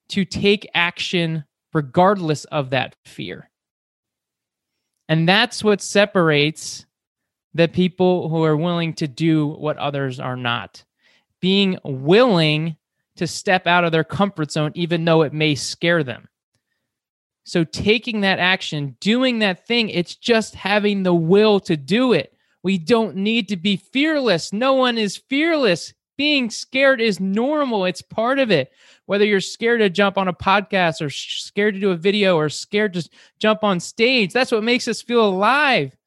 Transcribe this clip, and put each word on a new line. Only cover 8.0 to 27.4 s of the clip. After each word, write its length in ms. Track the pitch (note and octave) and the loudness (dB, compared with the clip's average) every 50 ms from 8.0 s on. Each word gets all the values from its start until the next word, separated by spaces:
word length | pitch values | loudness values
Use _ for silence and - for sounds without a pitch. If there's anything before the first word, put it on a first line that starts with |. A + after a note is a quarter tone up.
| F#3 F3+ F3+ E3+ C3 D#3 | 0 2 0 0 -2 -4
who 140 | D#3+ D#3+ D#3+ | -2 0 0
are 140 | D#3 D3+ | 0 0
willing 360 | D3 E3+ F3 E3+ E3+ E3 D#3+ - | 0 0 -2 -2 -4 -4 -6 -6
to 120 | - E3 | -6 -8
do 400 | C#3+ A#2 - E3 E3 D#3 D#3 D3 | -8 -4 -2 0 2 2 2 0
what 300 | D3 D#3 - D3 D3+ C#3+ | -2 -4 -6 -6 -6 -6
others 420 | - - C#3+ C#3 C#3 C#3 C3 B2 C#3 | -4 -6 -6 -4 -4 -4 -6 -6 -6
are 160 | C3+ B2+ B2+ | -8 -8 -6
not. 480 | B2+ B2 A#2 A#2+ A2+ F2+ - - - _ _ _ _ _ _ _ _ _ _ _ - | -4 -4 -2 -2 -4 -6 -10 -14 -20 _ _ _ _ _ _ _ _ _ _ _ -4
Being 380 | F3+ F#3 F#3+ G3+ G3 F#3+ F#3 - - | 0 2 2 4 2 2 -2 -4 -6
willing 920 | D3 C3+ B2+ C3+ D3+ F#3+ A#3 C4 B3 F#3 E3 D#3 D3+ D3+ D#3 D#3+ E3+ D#3 _ _ _ _ _ _ _ _ | -8 -8 -4 0 4 4 4 6 4 4 4 2 2 0 0 -2 -6 -8 _ _ _ _ _ _ _ _
to 100 | - F3 | -8 -8
step 400 | D#3 - - - G3 F#3 F3+ - | -6 -6 -6 -2 0 0 0 2
out 160 | E3+ F3 F3+ F3 | 2 2 2 2
of 80 | E3 | 2
their 120 | D#3+ D#3+ D3+ | 2 0 0
comfort 480 | - - - G3+ G3 - D#3 D3+ C#3+ | 0 0 -2 -2 -2 -2 -6 -6 -4
zone, 200 | - D#3+ D3+ D3+ - | -2 -2 -2 -2 -2
even 300 | F3 E3+ D#3 F3 E3 E3 | -4 -4 -2 -2 0 2
though 160 | E3+ D#3+ D#3+ | 4 4 4
it 120 | D#3 B2+ D3 | 4 2 0
may 220 | D3+ D#3 D3+ C#3+ | 0 0 0 0
scare 480 | - - - - - E3+ E3+ F3 E3 C#3 | 0 -4 -8 -8 -2 0 0 0 0 0
them. 240 | B2 G#2+ - - - _ _ _ _ _ _ _ _ _ _ _ _ _ _ _ _ _ _ _ _ _ _ - | -4 -8 -12 -14 -20 _ _ _ _ _ _ _ _ _ _ _ _ _ _ _ _ _ _ _ _ _ _ -10
So 180 | - - F3 D#3+ | -2 0 0 0
taking 580 | - - - F#3 G#3 A#3 A#3 - B3 A3 G#3 | 0 -4 -2 2 2 2 2 0 -4 -4 -2
that 180 | G3 F#3+ F3+ - | 0 0 0 0
action, 580 | F3 F#3 F#3+ F#3+ - - D#3+ D3 C#3+ C#3 A#2+ - | 0 0 0 -2 -4 -6 -6 -6 -6 -8 -8 -4
doing 400 | - G3 A3+ B3+ C4 B3+ A#3 A3 | 0 0 2 2 2 0 0 0
that 260 | G#3+ F#3+ F3 - _ | -2 -2 -2 -4 _
thing, 240 | - A#3 A#3+ A3 - | -4 -2 -2 -2 -2
it's 260 | - F3 E3+ - - | -2 -4 -4 -4 -8
just 400 | _ - A#3 A#3 A3 G#3+ - - | _ 0 0 0 0 0 -4 -8
having 480 | - - F#3+ G#3 G#3+ G3+ G#3 G3+ G3 F#3 | -6 -2 0 0 2 2 0 0 0 0
the 100 | F3+ F3 | 2 2
will 460 | E3+ D#3+ D#3+ G3 G#3 G#3+ G#3+ G#3 F#3+ | 2 4 4 4 4 6 4 4 2
to 160 | - - E3 | 0 -2 -4
do 340 | D3 C3+ C3 G3 B3 C4 B3 | -2 -2 0 0 2 2 2
it. 220 | G3+ D3 - - _ _ _ _ _ _ | 2 0 -2 -6 _ _ _ _ _ _
We 160 | - F#3 F#3+ | -2 -2 -2
don't 380 | F3 D#3 D#3 A#3+ A3+ A3 F3+ C3+ | -2 0 2 2 2 2 -2 -4
need 320 | F#3+ G3 A3 A3+ A#3 F#3+ | -4 -2 0 0 -2 -2
to 80 | - G#3 | -2 -4
be 220 | E3 D#3+ G#3 G3 | -2 0 0 -2
fearless. 720 | - _ _ - C4 D4 D#4+ D#4 C#4+ B3+ A3 F3 D3+ - - | -2 _ _ -2 0 0 0 0 0 2 0 0 0 -2 -4
No 220 | G3 G#3+ B3+ C4+ C4+ | -4 -2 0 2 2
one 240 | C4 B3+ B3 A#3 | 2 2 0 0
is 180 | A3+ G#3+ F#3+ - | 0 -2 -4 -6
fearless. 800 | - _ - C4+ C#4+ D#4+ E4+ D#4+ D4 B3+ F#3+ F3 - - - - _ _ _ _ | -8 _ -4 -2 0 0 0 0 2 2 2 0 0 -4 -12 -18 _ _ _ _
Being 320 | - C#4+ D4+ D4 C4+ B3 G#3+ | -2 0 0 2 0 0 -2
scared 500 | - - - _ - C4 C#4 C4+ C4+ A3+ | -6 -10 -12 _ -2 2 2 2 2 2
is 200 | A3+ A3 F3+ E3 | 2 0 0 -2
normal. 680 | F#3+ F#3+ G3 A3 | -2 -2 -2 0